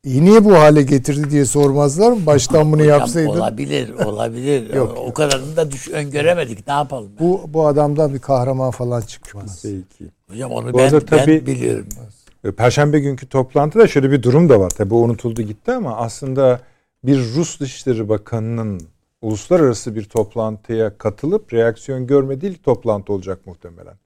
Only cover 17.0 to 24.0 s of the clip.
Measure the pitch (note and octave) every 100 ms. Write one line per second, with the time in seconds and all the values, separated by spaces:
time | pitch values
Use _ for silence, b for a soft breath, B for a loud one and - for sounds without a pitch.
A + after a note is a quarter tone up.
17 | B2+ C#3 A#2 C3 E3 - C3+ - C3+ A2+
18 | G#2+ G#2+ - A#2 A2 A#2 A2 F#2 D#2+ _
19 | _ _ A2+ G#2+ - F3+ C#3 A2 B2 G#2+
20 | G2+ A2+ G#2 A#2+ A2 G#2+ - A2+ G#2+ -
21 | G#2+ G2+ C#3+ G#3 _ A#2 A2+ A2 - C3
22 | B2 C#3 C3+ C3+ G3 F3+ - A#2 A2+ G#2
23 | G2+ G2+ F#2 F#2 - F2+ F2 E2+ F2 F#2+